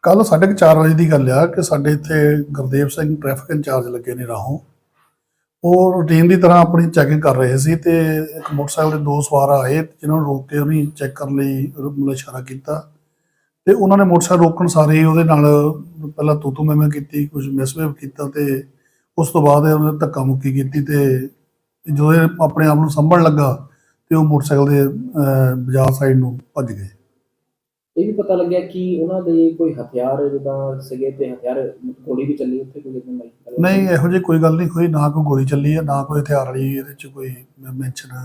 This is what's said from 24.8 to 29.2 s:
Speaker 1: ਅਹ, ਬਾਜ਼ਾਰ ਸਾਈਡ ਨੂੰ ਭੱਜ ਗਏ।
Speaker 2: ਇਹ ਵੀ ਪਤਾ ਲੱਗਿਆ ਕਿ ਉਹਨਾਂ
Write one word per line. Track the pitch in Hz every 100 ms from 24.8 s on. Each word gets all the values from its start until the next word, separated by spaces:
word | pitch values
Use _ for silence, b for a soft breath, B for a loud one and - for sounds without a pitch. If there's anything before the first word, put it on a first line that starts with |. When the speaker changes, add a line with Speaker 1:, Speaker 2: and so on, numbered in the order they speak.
Speaker 1:
ਅਹ, | 139 214 254 160 139 135 131 127
ਬਾਜ਼ਾਰ | 127 131 131
ਸਾਈਡ | 135 139 131
ਨੂੰ | 127 123 -
ਭੱਜ | - 123
ਗਏ। | 101 98 _ _ _ _ _ _ _ _ _ _ -
Speaker 2:
ਇਹ | 202
ਵੀ |
ਪਤਾ | 202 196
ਲੱਗਿਆ | 185 170 180
ਕਿ | - 185 185 170
ਉਹਨਾਂ | 165 185